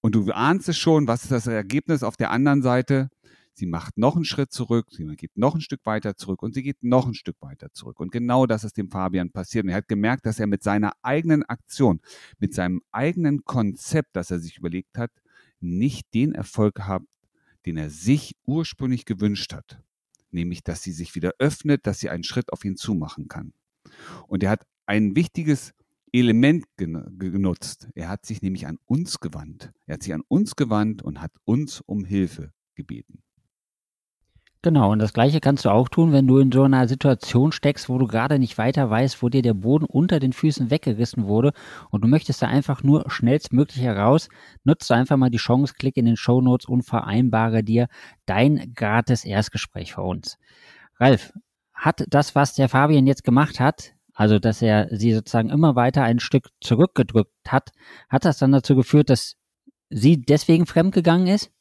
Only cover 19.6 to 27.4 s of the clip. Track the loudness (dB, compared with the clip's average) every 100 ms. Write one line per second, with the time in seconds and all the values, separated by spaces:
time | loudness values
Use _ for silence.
19.6 | -18 -20 _ _ _ _ _ -8 -6 -8
20.6 | -10 -10 -10 -12 -12 -6 -6 -2 -4 -2
21.6 | -2 -2 -2 -6 -8 -8 -8 -8 -8 -8
22.6 | -8 -8 -4 -4 -6 -12 -14 -14 -16 _
23.6 | _ _ _ _ -20 -20 -8 -2 0 -2
24.6 | _ _ -4 0 0 0 -2 -4 -2 -2
25.6 | -4 _ _ _ _ 0 4 4 4 2
26.6 | -2 -10 -8 -8 -12 -10 -6 -2